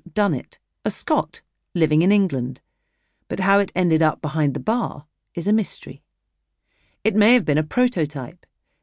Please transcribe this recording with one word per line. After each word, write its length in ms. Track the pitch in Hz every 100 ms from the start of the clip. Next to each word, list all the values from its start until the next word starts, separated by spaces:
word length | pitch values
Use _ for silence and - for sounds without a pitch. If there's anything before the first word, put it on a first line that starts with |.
| 156
Dunnett, 500 | - 202 143 - _ _ _ 214
a 60 |
Scot 500 | - - 285 - - _ _ _
living 280 | 170 156 151
in 100 | 180
England, 500 | 208 185 131 123 131 _ _ _ _ _ _ -
but 140 | -
how 160 | 190 202
it 120 | 196 -
ended 280 | 180 160
up 180 | 156 -
behind 320 | 143 156 147
the 60 | 127
bar 480 | 165 240 170 - - _ _
is 140 | - 175
a 60 |
mystery. 500 | 220 190 - - 139 _ _ _ _ _ _ _ _ _ _
It 120 | 214 196
may 180 | 208 247
have 100 | 151
been 140 | 147
a 40 |
prototype, 840 | 156 - 247 190 147 139 120 - _ _ _ _